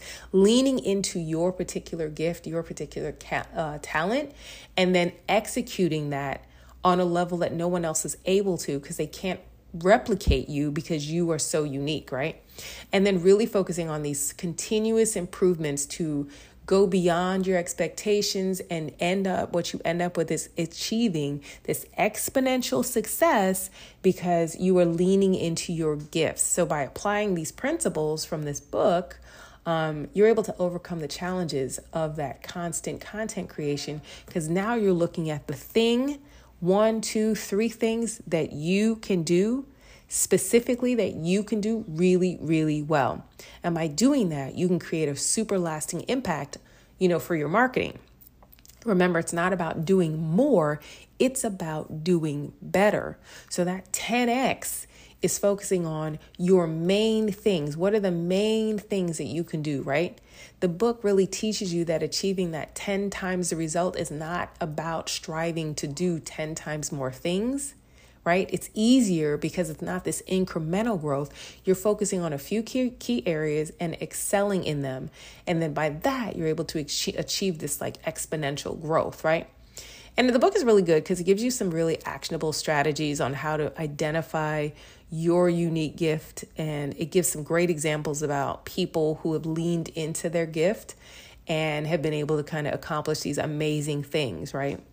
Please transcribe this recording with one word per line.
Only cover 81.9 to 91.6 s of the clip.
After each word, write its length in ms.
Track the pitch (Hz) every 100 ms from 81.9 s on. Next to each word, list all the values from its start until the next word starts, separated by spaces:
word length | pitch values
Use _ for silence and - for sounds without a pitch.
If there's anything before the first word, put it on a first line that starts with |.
| -
actionable 480 | - 147 - 156 156
strategies 680 | 151 - 147 151 151 151 147
on 140 | 127
how 220 | 139 151 156
to 140 | 147 -
identify 920 | 156 147 156 160 156 160 151 151 151 - - - -
your 400 | 160 170 175 180
unique 460 | 170 170 160 156
gift. 500 | - 165 156 - - - -
And 380 | 156 147 143 -
it 140 | 156
gives 160 | 185 165
some 160 | 151
great 260 | 143 165 175
examples 520 | 156 156 151 151 143
about 420 | 147 143 131 -
people 560 | - - 175 165 156 156
who 120 | 170
have 120 | 156 160
leaned 440 | 160 170 170 165
into 380 | 165 156 165 175
their 180 | 170 165
gift 500 | 160 170 220 - - - - - - -
and 400 | 156